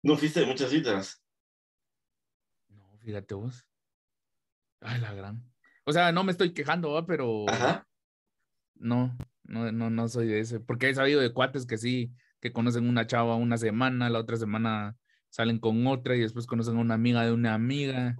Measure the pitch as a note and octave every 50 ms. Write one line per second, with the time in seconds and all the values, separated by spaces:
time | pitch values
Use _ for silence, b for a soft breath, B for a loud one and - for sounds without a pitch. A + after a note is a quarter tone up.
0 | - C3+ D3+ D3 D3+ D#3 D3+ F3 C#3+ A#2+ C3 C3 C#3 B2 C3+ D#3+ D#3 B2 G#2 F#2+
1 | F#2+ - - _ _ _ _ _ _ _ _ _ _ _ _ _ _ _ _ _
2 | _ _ _ _ _ _ _ _ _ _ _ _ _ _ G#2+ G#2 G2+ F#2+ G#2 G#2+
3 | A2+ A2+ G#2 G2+ G2 _ G#2 G2 G#2+ B2+ B2 B2 _ _ _ _ _ _ _ _
4 | _ _ _ _ _ _ _ _ _ _ _ _ _ _ _ _ - A#2 A#2+ B2
5 | A#2 G#2+ G2+ G2 G2 G2+ G#2 A#2 B2 - _ _ b b b b b - D3+ E3+
6 | F3 F3 E3 F3 G3 F#3+ F3+ F3+ G3 F3 F3 - D3 C#3 D#3+ F3 E3+ D3+ C#3+ D#3+
7 | E3+ E3+ F3 - C3 A#2+ A2+ G#2+ G#2 G#2 A2+ A#2+ A#2+ C#3 F#3 F#3+ - _ _ _
8 | _ _ _ _ _ _ _ _ _ _ _ _ _ _ _ _ A2+ A#2 A#2+ B2
9 | B2+ B2+ B2 B2 - _ _ _ _ - - A2+ A#2 A2+ A2 A#2 A#2 A2+ A2+ A2+
10 | A#2 A2+ A#2+ B2 A#2 A2+ G#2+ G#2+ A2 A2+ A#2 A2 G#2+ - B2 A#2+ B2+ C3+ C3+ C3+
11 | C3+ C#3 D3 D3 C3 A#2+ A#2+ B2+ B2+ B2+ C3 C#3+ B2+ B2 A#2 G#2+ G#2+ B2 B2+ B2+
12 | A#2+ A#2+ b b b b b _ - A#2+ A#2+ A#2+ A2+ B2 A#2 A#2 A#2 A#2+ B2 A#2
13 | A2+ A2+ - A#2+ A#2 A#2 A#2 A#2 A#2+ A#2+ A#2 A2+ A2+ A2 G#2 A2+ B2+ C3 B2+ B2
14 | B2 A#2+ A#2 A2+ A2+ A#2 A#2 A#2 A2+ G#2 G#2 A2 A2+ A2+ A2 G#2+ G#2 G#2 A2+ _
15 | _ _ _ _ _ _ - - A#2 A#2 A#2 A2 A2 A2+ A2 A2+ A#2+ C3 C3+ B2+
16 | B2 B2+ B2+ B2 A#2 A2 A#2+ A#2+ A#2+ A#2+ B2 A#2 A2+ A#2+ A2+ A#2 A#2 A#2 A2+ A2
17 | A2+ A#2+ A#2+ A#2+ A#2 A#2 A#2 A#2 A#2 A2+ A2 A2 A2+ B2 C3+ C#3+ C#3+ C3+ C3 B2+
18 | B2+ B2 B2